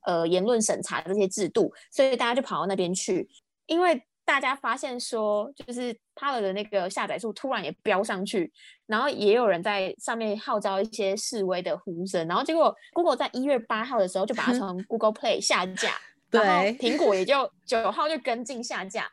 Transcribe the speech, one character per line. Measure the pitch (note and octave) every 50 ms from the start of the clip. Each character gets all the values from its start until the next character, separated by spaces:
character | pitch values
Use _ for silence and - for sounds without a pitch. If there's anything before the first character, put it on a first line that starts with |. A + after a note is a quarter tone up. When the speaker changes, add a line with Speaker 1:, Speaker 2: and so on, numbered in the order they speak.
| _
Speaker 1:
呃， | - F3 E3 E3
言 | E3 F3+ F#3 F#3
论 | A3+ B3 A3+
审 | A3 - - - F3
查 | - E3+ B2
这 | E3 E3+ F#3+
些 | G#3 G3
制 | F#3+ - - G3+ D#3
度， | - A3+ F#3 - - - - _
所 | - - C4+
以 | C4+ C4
大 | A#3+ B3+
家 | A#3 A#3+
就 | C4 B3+
跑 | - G3 D3+
到 | D#3+
那 | F#3+ G3
边 | - F#3 E3+ F#3
去。 | F#3+ - - G3 E3 - _ _ - _ _ _ _ _
因 | - D#4 E4+
为 | F4+ F4+ D#4+ B3 _ _ _ _ _
大 | - D4+ C#4
家 | C4+ B3+ C4
发 | C4 - A#3+ A#3
现 | C4 - C#4 B3 B3
说， | A#3 - - A3+ G#3+ G#3 G#3 G#3 G#3 C4 C#4
就 | - - - A#3+
是 | A#3+ B3 B3 A3+ - _ _ _
Parler | - - C#4 C#4 A#3+ G#3
的 | F#3+ F#3+
那 | G3+ G#3
个 | G#3 G#3 G3 F3 F#3
下 | - - A3+
载 | G3 D3 F3
数 | G#3 A3+ G#3
突 | - - C4+
然 | C4 A3 D#3+
也 | C#3+ F3 _ _
飙 | G#3+ G3 F#3 G#3
上 | A3 A3 F#3 F#3+
去， | G3+ - G#3 E3+ - _ _ - - - _ _
然 | - G#3+ G#3+
后 | C4 D4
也 | - - G#3 G3+ G#3
有 | A#3+ B3
人 | G#3+ F#3 E3 F3+
在 | A3 G#3 G3+ F#3+ F#3 - _
上 | - - A#3+
面 | A#3 A3+ A3 G3+ A3
号 | - - B3 G#3+
召 | G3+ G#3 F#3+ F#3+
一 | G3+ A3 -
些 | - G#3 F#3+ G3
示 | G#3+ - - - A3 F#3+
威 | F#3 F#3 F3 F3+
的 | F3+ D3+ F3+
呼 | - - F3 E3 F3+
声， | F#3+ F#3+ F3+ E3 D#3+
然 | F3
后 | G#3 C#4
结 | D#4 D#4+
果 | E4 D4+ A3+ - - - - _
Google | E4+ E4+ F4 C#4
在 | B3 D4 - -
一 | B3+ B3+
月 | C#4+ C#4 B3
八 | A3+ _ A#3 G#3+ A3
号 | B3+ C4+ A#3
的 | F#3+
时 | F3+ - F#3+
候 | F#3+
就 | A3 B3
把 | A#3+ -
它 | - A#3+
从 | B3 G#3 G3 F3+ F3+ G3+
Speaker 2:
<laughs> |
Speaker 1:
Google | _ - A3+ A3+ G#3+ A3
Play | - - A#3+ G3 -
下 | - - C#4+ G#3 F3+
架， | F#3 F#3 G3 A#3 G3 - - - - _ _ _ _
Speaker 2:
对。 | - A#3 G#3+
Speaker 1:
然 | G3 F#3 F3+
后 | F#3+ G3+ A#3 C4+
苹 | B3+ A3+ B3 D4+
果 | E4+ B3 G3+
也 | F#3 F#3
就 | - C#4 C#4 B3+ G3+ _ _ _
九 | - B3 A3+ A3+ F#3+
号 | A3 D#4+ D#4
就 | D4+ D#4+ C#4+
跟 | - C4 A#3 A#3 B3+
进 | A3 C#4 A#3 A#3+
下 | - D4 G#3 F#3
架。 | F#3+ - A3 C3+ G2+